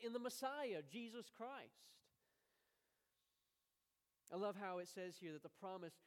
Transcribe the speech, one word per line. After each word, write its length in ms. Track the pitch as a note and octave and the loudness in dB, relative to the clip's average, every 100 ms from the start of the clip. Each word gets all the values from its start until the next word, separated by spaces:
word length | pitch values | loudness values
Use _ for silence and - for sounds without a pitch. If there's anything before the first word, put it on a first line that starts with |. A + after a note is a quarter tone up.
in 100 | A#3 | 2
the 60 | A#3+ | 2
Messiah, 640 | A#3+ A#3+ C4 C#4+ C4+ F3+ | 2 2 2 4 4 2
Jesus 480 | D3 F#3 A#3 A#3 G#3+ | 0 -2 -2 -4 -6
Christ. 640 | - A#3 C4+ A#2+ - - - - _ _ _ _ _ _ _ _ _ _ _ _ _ _ _ _ _ _ _ _ _ - | -6 -4 -4 -8 -12 -20 -20 -20 _ _ _ _ _ _ _ _ _ _ _ _ _ _ _ _ _ _ _ _ _ -4
I 20 | F3 | 2
love 200 | G#3 F#3+ | 4 2
how 200 | G3 F3+ | 0 0
it 100 | F3+ | -2
says 260 | - F#3 | -2 -4
here 180 | E3+ F3 | -2 -4
that 140 | D3+ D3+ | -4 -6
the 160 | - | -6
promise 320 | G3 F#3 E3+ - | -4 -2 -4 -8